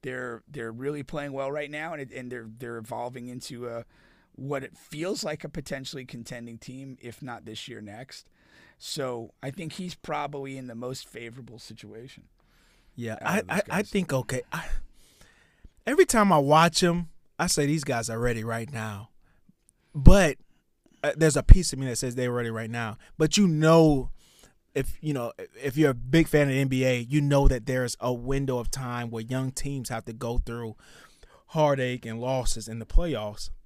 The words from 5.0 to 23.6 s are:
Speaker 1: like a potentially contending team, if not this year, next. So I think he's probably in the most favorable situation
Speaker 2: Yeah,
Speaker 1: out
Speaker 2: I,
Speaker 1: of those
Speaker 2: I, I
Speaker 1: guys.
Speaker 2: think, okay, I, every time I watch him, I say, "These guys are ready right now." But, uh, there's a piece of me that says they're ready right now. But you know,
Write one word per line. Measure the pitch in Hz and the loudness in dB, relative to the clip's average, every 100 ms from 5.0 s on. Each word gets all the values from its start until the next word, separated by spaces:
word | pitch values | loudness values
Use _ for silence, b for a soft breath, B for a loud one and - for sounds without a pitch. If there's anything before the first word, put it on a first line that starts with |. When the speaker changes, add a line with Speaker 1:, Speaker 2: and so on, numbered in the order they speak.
| 170 190 | -6 -6
Speaker 1:
like | 185 156 | -6 -8
a | 160 | -10
potentially | 151 143 135 131 143 127 | -12 -10 -10 -10 -14 -14
contending | 120 117 123 117 113 | -16 -14 -14 -14 -16
team, | - 131 135 131 | -16 -16 -16 -16
if | 120 113 | -16 -16
not | 135 120 110 | -14 -14 -14
this | 110 - | -14 -14
year, | 113 | -14
next. | 107 104 135 - - b b b b b | -16 -16 -18 -20 -20 b b b b b
So | - - 131 120 113 _ | -12 -8 -6 -6 -12 _
I | 131 | -14
think | 135 160 | -10 -12
he's | - 180 - | -10 -12 -12
probably | - 147 147 143 135 135 | -8 -8 -6 -10 -12 -12
in | 127 | -12
the | 113 | -12
most | 123 131 - | -10 -10 -14
favorable | 120 117 120 120 113 | -16 -16 -16 -20 -20
situation | - 110 104 107 131 - - _ _ _ _ _ _ - | -20 -20 -18 -18 -20 -20 -20 _ _ _ _ _ _ -12
Speaker 2:
Yeah, | 113 | -10
Speaker 1:
out | 107 | -8
Speaker 2:
I, | - 190 | -4 -4
Speaker 1:
of | 90 | -2
those | 147 - | -4 -2
Speaker 2:
I, | 175 | -4
I | |
Speaker 1:
guys. | 214 | -2
Speaker 2:
think, | 202 180 | -4 -2
okay, | 135 127 127 - | -4 -4 -8 -8
I, | 165 - - - _ b b b b b b b _ - | -10 -2 -2 -4 _ b b b b b b b _ -4
every | 294 370 | 4 4
time | 233 202 | 6 6
I | 156 | 4
watch | 139 151 170 165 | 6 6 6 4
him, | 175 170 170 - _ _ | 0 0 -6 -12 _ _
I | 175 | -2
say, | - 143 | 0 0
"These | 160 | 0
guys | 143 120 113 | -2 -6 -4
are | 113 | -2
ready | 120 117 | -2 -2
right | 110 113 113 | -4 -6 -8
now." | 127 110 101 110 _ _ _ _ _ _ _ _ | -8 -8 -10 -14 _ _ _ _ _ _ _ _
But, | 151 139 190 175 135 - _ _ _ _ _ | 8 10 12 8 2 -12 _ _ _ _ _
uh, | 147 147 | -6 2
there's | 160 143 | 2 2
a | |
piece | - 190 170 | 12 12 12
of | 131 | -4
me | 135 | -4
that | 117 | -4
says | 127 120 | -6 -2
they're | 123 | -2
ready | 123 120 | -2 -4
right | 113 113 | -6 -6
now. | 117 113 101 b - | -6 -6 -8 b 0
But | 156 - | 2 4
you | 196 | 4
know, | 151 | 6